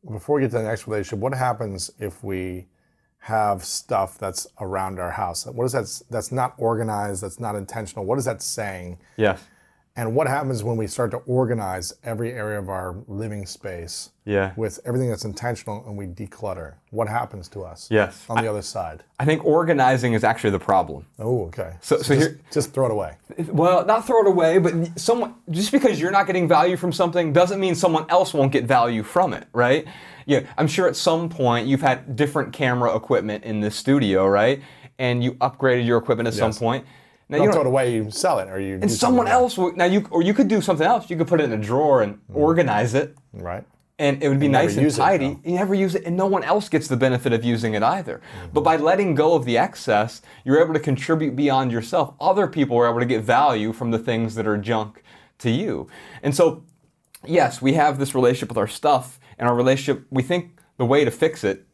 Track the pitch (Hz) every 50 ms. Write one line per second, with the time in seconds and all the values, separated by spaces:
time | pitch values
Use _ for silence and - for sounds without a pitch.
0 | _ 156 110 101 - - 147 143 135 120 110 120 110 107 113 104 - 113 110 104
1 | 95 - - 101 104 131 139 127 127 123 120 104 117 104 98 92 87 - _ _
2 | 107 98 87 - - 101 95 92 92 92 90 90 92 _ _ _ _ _ _ _
3 | _ _ _ _ - - 113 110 107 104 101 92 82 - - - - - 123 101
4 | 95 92 - - 107 95 92 - - - _ _ 104 92 95 95 95 95 95 90
5 | 90 87 - 104 101 87 85 - - 120 127 117 123 127 120 131 104 - - -
6 | _ _ 120 113 104 - 127 131 127 123 - - 113 113 117 110 117 110 107 101
7 | 104 104 98 92 95 95 - - 120 107 104 101 98 - - 113 107 101 - 110
8 | 101 95 123 139 117 127 113 - - - - - 113 101 95 90 90 90 90 90
9 | _ _ _ - 110 101 92 - - _ _ _ _ _ _ _ _ _ _ 117
10 | 117 113 113 135 156 127 135 143 147 131 127 110 101 117 117 110 110 - - -
11 | 120 110 123 120 - - 123 127 131 113 120 113 104 95 92 92 90 - - _
12 | _ 117 113 107 117 117 123 120 104 107 107 104 98 92 98 92 92 92 90 95
13 | - - 101 101 110 110 104 104 98 - - - - 101 90 85 85 85 - -
14 | - - _ _ _ 104 104 98 98 95 90 107 110 104 - - _ 127 120 127
15 | 131 120 110 98 - 107 98 - - 120 117 104 - - 104 104 113 113 104 101
16 | 101 92 87 - 107 95 - - - 101 92 90 80 73 73 _ _ _ - 107
17 | 113 107 107 120 123 - - 98 85 - - 101 92 82 82 - - - 110 107
18 | 101 87 - - - - 113 117 113 110 104 104 95 - - 107 90 80 78 -
19 | - _ _ - 135 147 156 156 - - 151 165 170 165 165 139 131 127 131 123
20 | 120 123 113 110 - 107 113 - - 110 98 90 - - 101 92 87 78 73 69
21 | 80 _ _ - 110 113 127 120 95 82 82 - 92 82 85 85 - - - -
22 | - - 143 135 156 160 - - _ _ - 151 139 - - 135 131 120 110 104
23 | 92 78 78 _ _ _ - - 165 156 - 139 165 180 185 175 - - 214 -
24 | 220 - 247 226 208 196 190 180 165 160 170 190 170 170 170 165 170 170 - -
25 | - - 233 240 233 233 - _ _ - 160 170 208 214 269 277 277 247 196 143
26 | 156 180 196 196 190 190 180 185 175 156 170 151 165 180 185 - 180 180 156 -
27 | 185 170 165 180 170 156 139 170 180 180 202 196 190 190 170 170 185 180 160 156
28 | 151 - 180 180 185 - - 147 135 135 139 135 120 117 135 123 120 120 120 110
29 | 107 - - 180 185 165 101 - - _ - 117 120 123 135 160 160 156 - -
30 | - - - - - - 143 123 135 - - - 156 156 - 190 185 175 151 -
31 | - 180 165 165 170 165 165 - 131 120 117 117 110 131 135 135 - 135 127 131
32 | - - 127 110 147 143 147 156 131 139 - - 147 127 123 123 120 117 110 110
33 | - - 135 104 90 107 104 104 - 113 107 107 104 107 104 - - 131 139 143
34 | 123 98 95 95 95 98 98 101 107 123 143 139 135 - - - - - _ -
35 | 131 123 123 123 120 127 127 123 127 131 - - 135 131 123 123 120 117 120 117
36 | 117 - 123 107 117 120 117 107 113 110 107 - 120 113 123 135 131 - - -
37 | _ _ _ _ _ _ 143 151 185 214 196 165 143 131 127 135 127 123 120 110
38 | 107 104 107 - - 185 151 110 95 95 95 98 98 95 95 95 - 202 - 190
39 | 262 247 254 247 226 202 220 254 247 240 - 190 180 175 170 175 175 180 185 208
40 | 208 - - 170 165 180 208 240 269 190 220 208 - 196 180 147 156 185 247 220
41 | - - 180 160 165 131 175 160 151 127 113 107 107 101 120 135 151 147 135 127
42 | 107 101 104 - _ - - 143 147 156 165 165 170 127 107 104 117 120 110 135
43 | - - - _ _ _ - 101 90 87 90 104 - _ _ _ _ _ _ -
44 | 151 143 139 139 139 143 139 139 147 143 139 131 160 170 - 151 135 151 127 -
45 | 135 170 196 160 135 139 143 - - 165 175 180 208 185 196 196 196 190 165 160
46 | - 170 170 180 190 196 196 185 - - 180 214 202 - - 151 - - 131 120
47 | 131 131 127 123 - 131 117 113 113 120 120 110 113 113 107 104 107 123 170 196
48 | 165 120 76 - - - - - - - - 151 143 160 165 151 147 160 185 190
49 | 202 185 151 135 156 156 170 151 127 120 117 117 156 - - - - - 110 104
50 | 107 113 - - _ - - - _ 131 135 156 165 160 160 151 - 151 135 127
51 | - - 165 156 156 143 127 127 147 139 135 131 131 127 117 120 113 - - 170
52 | 147 - - _ 139 180 190 202 196 139 - 156 139 135 123 120 120 117 117 120
53 | 123 120 127 110 110 104 117 127 147 147 123 110 107 110 110 - 127 117 113 113
54 | 117 - 117 113 113 110 104 113 104 107 107 104 101 110 117 110 107 104 - -
55 | _ _ - - _ _ _ _ - 120 113 139 208 208 107 69 - - - -
56 | - - - - - 143 139 - 175 160 - - - _ _ _ _ _ _ _
57 | _ _ _ - - - 160 175 143 123 - - 127 135 147 165 147 151 139 135
58 | 139 139 - 131 123 120 127 127 - 104 120 117 101 113 - - - 151 143 127
59 | 127 - - - _ - - - 120 123 120 120 123 127 135 135 135 143 131 -
60 | - _ - 131 127 131 180 180 175 - _ _ _ _ _ - 127 117 135 147
61 | 147 120 - - 156 160 156 - - 101 98 - _ _